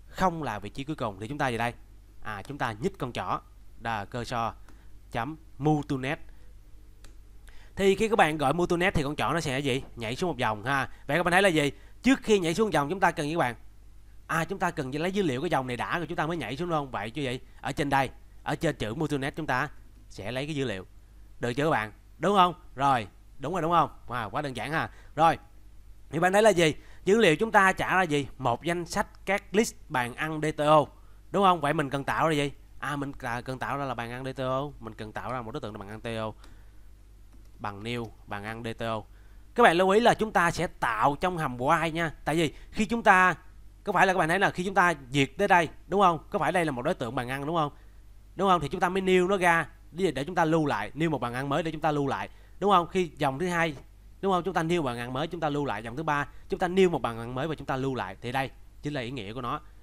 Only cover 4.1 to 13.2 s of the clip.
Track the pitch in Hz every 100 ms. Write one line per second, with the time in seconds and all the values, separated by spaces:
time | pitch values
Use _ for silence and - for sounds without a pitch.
4.1 | 127 113 120 113 - - - - - -
5.1 | 120 123 156 - - 143 151 143 135 131
6.1 | 156 - - - - - - - - -
7.1 | - - - - - - - 196 190 220
8.1 | 208 170 156 139 160 175 175 180 190 139
9.1 | 151 110 160 156 131 143 127 120 - 113
10.1 | 127 185 127 120 107 107 143 127 - -
11.1 | 151 175 180 202 156 143 - - - 240
12.1 | 262 - 214 165 170 220 156 143 190 180
13.1 | 170